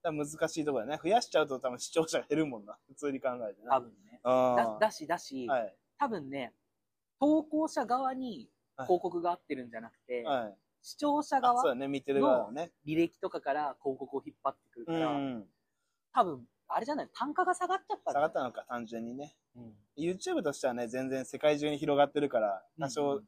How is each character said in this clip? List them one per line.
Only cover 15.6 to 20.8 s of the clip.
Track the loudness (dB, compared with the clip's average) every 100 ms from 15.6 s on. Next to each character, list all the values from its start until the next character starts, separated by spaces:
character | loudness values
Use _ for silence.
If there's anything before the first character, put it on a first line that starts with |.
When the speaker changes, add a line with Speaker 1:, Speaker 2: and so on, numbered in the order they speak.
| _ _ _ _ _
Speaker 2:
多 | 2
分、 | 2 -2 -12 _ -6
あ | -4
れ |
じ | -2
ゃ |
な | -4
い？ | -6
単 | -6 -2
価 | 0
が | 0
下 | 0 -2
が | -2
っ |
ち | -4
ゃ |
っ | -8
た | -2
ん |
だ | 2
よ。 | 2
Speaker 1:
下 |
が |
っ |
た | 2
の | -2
か、 | -4 -8
単 | -8 -6
純 | -8
に | -8 -10
ね。 | -12 _ _ -20
Speaker 2:
う |
ん。 | -18 -20 _ -6
Speaker 1:
YouTube | -4 -4 -2 -2
と | 0
し | 0
て | 0
は |
ね、 | 0